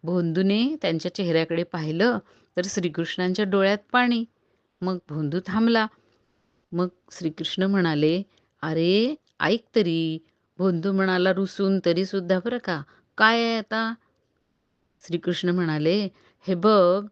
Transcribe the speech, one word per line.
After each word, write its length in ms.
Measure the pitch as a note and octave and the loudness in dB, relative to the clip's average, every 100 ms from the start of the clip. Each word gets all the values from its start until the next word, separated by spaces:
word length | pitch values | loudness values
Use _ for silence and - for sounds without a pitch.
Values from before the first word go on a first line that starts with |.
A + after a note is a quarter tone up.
भोंदूने 720 | D#3+ F3+ E3+ E3 F#3+ G#3 B3+ D#4 | -2 -2 0 0 2 2 0 -2
त्यांच्या 320 | F3+ E3 F3 | -2 -2 -4
चेहऱ्याकडे 480 | - F3+ D#3+ D#3+ E3+ | -4 0 0 0 -2
पाहिलं 560 | F3 E3+ D#3 D#3+ A3+ A3+ - _ _ - | -4 -6 -4 0 0 0 -8 _ _ -6
तर 60 | |
श्रीकृष्णांच्या 800 | F#3 G3+ F3 D#3 E3+ - F#3 F#3 | -4 -2 -4 -4 -6 -2 -2 -2
डोळ्यात 340 | G3+ G3 F#3+ G#3 _ | 0 2 2 0 _
पाणी. 320 | B3 B3 A#3 A#3 _ _ _ _ _ | 0 0 0 -4 _ _ _ _ _
मग 160 | F3+ F3+ - | -6 -6 -6
भोंदू 320 | D3+ D3+ E3+ F#3 | -6 -4 -4 -4
थांबला. 400 | G3+ A3+ A3+ A3 _ _ _ _ _ _ _ _ | 0 2 2 -2 _ _ _ _ _ _ _ _
मग 160 | E3+ F3+ _ _ | -4 -4 _ _
श्रीकृष्ण 500 | - E3 D#3 E3+ - | -8 -8 -6 -8 -2
म्हणाले, 600 | F#3+ G3 E3+ D3+ D3+ F3 G3 _ _ _ | 0 2 2 2 2 0 -4 _ _ _
"अरे 520 | D#3 D#3+ E3+ G3 A#3+ D4+ _ _ | -4 0 2 2 0 -4 _ _
ऐक 240 | D3+ A3+ _ A#3 | 0 0 _ 0
तरी." 420 | F3 E3 E3 D#3+ _ _ _ - | 2 0 -2 -4 _ _ _ -2
भोंदू 340 | F#3+ F3 F3+ | 0 0 0
म्हणाला 400 | F#3+ F#3+ F#3 F#3 | 0 2 2 2
रुसून 480 | F#3 G3 - G3 G3 | 0 -2 -2 0 2
तरी 200 | F3 E3+ | 2 0
सुद्धा 340 | F#3+ G3 F3 F#3 | 0 -4 -2 -2
बरं 140 | A3+ A#3+ | -2 -6
का, 180 | - D#3+ D3 _ _ - | -4 -6 -8 _ _ 2
"काय 240 | G#3+ A#3 | 4 4
आहे 160 | A#3 A3+ | 0 -2
आता?" 360 | G#3+ A3 A3+ A#3 _ _ _ _ _ _ _ _ _ _ | -4 -4 -4 -6 _ _ _ _ _ _ _ _ _ _
श्रीकृष्ण 440 | - E3 F3+ F3 F3+ | -8 -6 -4 -2 0
म्हणाले, 600 | F3+ E3+ D3+ D#3 G3 G3 _ _ _ - | 0 0 0 0 0 -2 _ _ _ -6
"हे 80 | |
बघ 520 | F3+ G3+ G#3+ F3 F#3+ G#3 | 0 4 6 4 2 -2